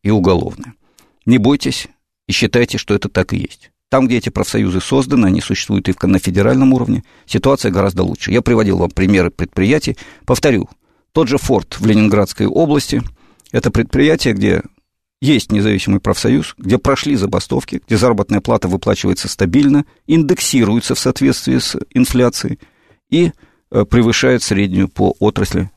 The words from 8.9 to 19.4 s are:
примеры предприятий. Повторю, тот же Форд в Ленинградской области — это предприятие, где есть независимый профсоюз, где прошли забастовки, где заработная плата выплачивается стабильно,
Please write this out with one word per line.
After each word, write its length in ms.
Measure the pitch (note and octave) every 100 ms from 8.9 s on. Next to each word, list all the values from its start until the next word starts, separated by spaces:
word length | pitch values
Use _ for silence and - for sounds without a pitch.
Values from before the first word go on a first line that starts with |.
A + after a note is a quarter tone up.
примеры 380 | - F#2+ G2 F2
предприятий. 680 | - E2+ - G2 D3+ - - - - -
Повторю, 440 | B2+ D3 A2 - _ _ _ _
тот 160 | D#3+ B2
же 100 | C#3
Форд 400 | - G#2+ - -
в 80 | A2
Ленинградской 600 | G#2+ G#2+ G#2 F#2+ - G2+
области — 580 | - D#3+ D3 - - - - _ _ _
это 180 | A#2 A#2+
предприятие, 640 | A#2 A#2 C3 D3 D#3+ B2+
где 300 | G2+ G2+ E2 - _ _ _ _ _
есть 300 | C3 C3 -
независимый 480 | G#2+ G#2+ G2 - G2
профсоюз, 560 | G2+ F#2+ A2 C#3 - -
где 220 | F#2+ A#2+
прошли 360 | - - D3 C3
забастовки, 640 | G2 F2+ - - - C3 -
где 100 | A2
заработная 460 | B2 G#2+ G2+ G#2
плата 260 | - A2+ F2+
выплачивается 640 | F#2+ - G2+ F#2+ F2+ -
стабильно, 560 | -